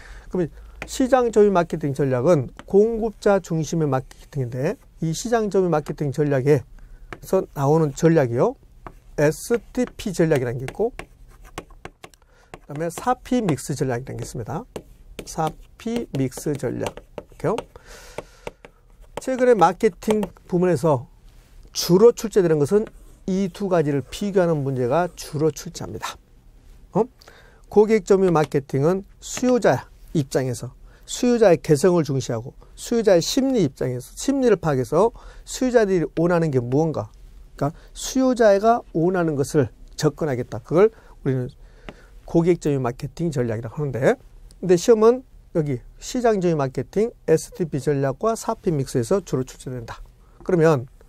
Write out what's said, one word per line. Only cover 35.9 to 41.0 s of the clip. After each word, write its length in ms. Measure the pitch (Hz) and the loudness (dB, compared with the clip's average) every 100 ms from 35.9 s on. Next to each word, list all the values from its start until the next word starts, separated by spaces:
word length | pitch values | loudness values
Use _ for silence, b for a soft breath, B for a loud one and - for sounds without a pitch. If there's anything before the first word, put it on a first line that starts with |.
| 185 156 - | 0 -2 -2
원하는 320 | 170 175 165 | 0 0 0
게 80 | 127 | 0
무언가, 520 | 120 135 160 127 107 - - - - - | 0 0 0 -4 -8 -14 -20 -20 -20 -6
그러니까 220 | 143 b b | -6 b b
수요자가 880 | - - 262 262 240 220 196 220 233 - | -14 -6 0 0 4 4 6 4 2 -2
원하는 420 | 175 170 190 165 143 | 0 0 2 0 -2
것을 340 | 139 156 120 - - - | 0 0 0 -4 -18 -2
접근하겠다. 640 | 156 - 160 120 123 110 | -2 -2 -4 -4 -6 -10
그걸 300 | - 156 214 b | -2 2 2 b